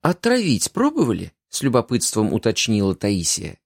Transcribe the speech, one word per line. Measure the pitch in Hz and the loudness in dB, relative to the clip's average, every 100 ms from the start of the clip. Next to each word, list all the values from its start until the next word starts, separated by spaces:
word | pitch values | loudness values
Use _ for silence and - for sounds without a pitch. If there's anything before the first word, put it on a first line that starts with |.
«Отравить | 151 180 233 247 196 107 - | 0 0 0 0 2 0 0
пробовали?» — | - 277 311 143 95 - _ _ | 0 0 2 0 0 -6 _ _
с | - | -4
любопытством | 139 120 113 120 - 110 107 | 0 2 2 -2 0 0 0
уточнила | 98 117 - - 107 98 90 | 0 0 -2 0 0 0 0
Таисия. | 104 101 82 - 82 - | -2 0 -2 -4 -6 -14